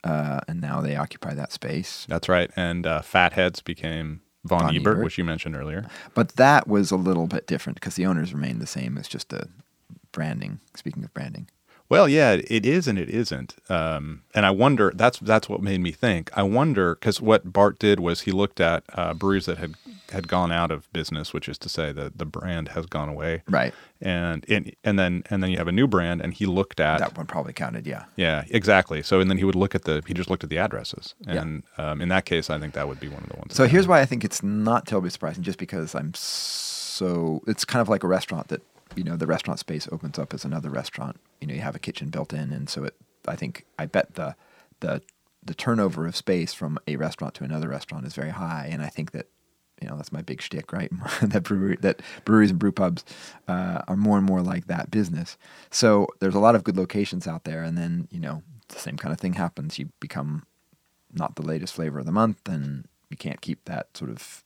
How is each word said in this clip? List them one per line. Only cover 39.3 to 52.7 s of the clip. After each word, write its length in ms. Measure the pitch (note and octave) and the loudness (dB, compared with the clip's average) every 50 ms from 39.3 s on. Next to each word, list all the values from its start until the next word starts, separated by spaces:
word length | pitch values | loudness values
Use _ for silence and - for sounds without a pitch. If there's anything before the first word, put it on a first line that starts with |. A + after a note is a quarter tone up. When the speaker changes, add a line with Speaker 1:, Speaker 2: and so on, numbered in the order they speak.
| D#2+ D#2 - - E2+ - | 0 -2 -2 -4 -6 -6
Speaker 1:
space 280 | - - D#2+ D2+ - - | -6 -8 -6 -8 -6 -8
opens 280 | - D#2+ - D2+ - - | -10 -8 -8 -8 -6 -8
up 160 | C#2+ - - | -8 -8 -8
as 100 | - - | -10 -6
another 240 | C#2 C#2+ - - - | -6 -6 -6 -6 -6
restaurant. 500 | C2+ - - - - - - - - - _ _ _ _ | -6 -6 -8 -8 -10 -10 -10 -10 -12 -14 _ _ _ _
You 60 | D3+ | -10
know, 80 | D3+ B2+ | -8 -8
you 60 | - | -6
have 140 | - C#3+ D#3 | -8 -8 -8
a 40 | - | -8
kitchen 300 | - - - - - D3 | -10 -10 -10 -8 -10 -8
built 220 | E3 D#3 - _ - | -6 -8 -8 _ -6
in, 200 | D2+ D2+ - - | -6 -6 -6 -6
and 160 | - C#3+ D3 | -8 -8 -8
so 140 | - - - | -8 -8 -8
it, 120 | - _ _ _ _ _ _ _ | -8 _ _ _ _ _ _ _
I 80 | - - | -8 -6
think, 300 | - - B1 - - _ _ _ - | -6 -8 -10 -10 -12 _ _ _ -10
I 80 | D#2 | -10
bet 260 | D#2 - - - _ - | -2 0 0 0 _ -6
the, 220 | - D#2+ C#2+ - _ _ _ _ _ _ _ _ _ | -8 -8 -8 -10 _ _ _ _ _ _ _ _ _
the, 200 | - D#2+ D2 D2+ - _ _ _ _ _ _ _ _ | -6 -4 -4 -6 -8 _ _ _ _ _ _ _ _
the 120 | - - | -14 -10
turnover 500 | - - B2+ A#2 A2+ G2+ F#2+ - D2+ E2 | -4 -2 0 2 2 2 0 0 -2 -6
of 100 | E2 F2 | -4 -6
space 380 | - - - F#2+ F2 E2 - - | -6 -2 0 0 0 0 -4 -6
from 240 | - F2+ D#2 D2+ - _ | -8 -6 -6 -6 -6 _
a 80 | - D2 | -6 -4
restaurant 360 | C2+ D#2 D#2 - - E2 D2 - | -4 -4 -6 -6 -8 -10 -10 -10
to 80 | - C#2 | -10 -8
another 240 | C2+ D#2 D#2 D#2 - | -6 -6 -4 -4 -6
restaurant 360 | C2+ C#2+ - - D#2 D2+ - | -6 -10 -10 -10 -12 -10 -10
is 80 | - - | -10 -8
very 160 | - C#2 D#2 | -8 -8 -8
high, 400 | E2 - F#2 E2 E2 D#2 C#2 D2+ | -6 -8 -8 -6 -6 -8 -8 -8
and 120 | E2 D2 D2 | -8 -8 -8
I 60 | D2 | -8
think 220 | - - D#2 - - | -8 -10 -10 -8 -10
that, 160 | - - _ _ _ _ _ _ _ _ _ _ _ | -12 -14 _ _ _ _ _ _ _ _ _ _ _
you 60 | - G#1+ | -12 -10
know, 60 | D2 | -10
that's 140 | D2+ D2 - | -12 -10 -10
my 100 | - D#2 | -10 -10
big 200 | E2+ - - - | -8 -10 -10 -10
shtick, 300 | - - - D2+ - - | -10 -10 -10 -10 -10 -8
right? 200 | - F#2+ F2+ - - F2+ - | -8 -6 -6 -6 -6 -8 -8
<laughs> 140 | - - - | -8 -2 0
That 200 | A#2+ G2+ G2+ G#2 E2+ | 0 2 2 0 0
brewery, 340 | - G#2 F#2+ F#2+ G2+ F#2 - | 0 0 0 2 0 0 2
that 200 | - F#2+ - - - - - - _ | 2 0 0 0 -6 -16 -18 -10 _
breweries 280 | - A2 A2 G#2+ G2+ | 6 8 8 8 8
and 80 | F#2 E2+ | 6 4
brew 120 | G#2 G2+ | 2 2